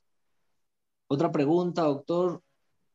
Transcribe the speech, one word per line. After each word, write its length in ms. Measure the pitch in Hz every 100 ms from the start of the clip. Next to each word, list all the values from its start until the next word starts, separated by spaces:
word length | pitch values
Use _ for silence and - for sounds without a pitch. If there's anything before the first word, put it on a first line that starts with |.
| _ _ _ _ _ _ _ _ _ _ -
otra 240 | 139 165
pregunta, 520 | 156 139 175 180 170
doctor. 600 | 156 139 - 170 180 160 _ _ _ _ _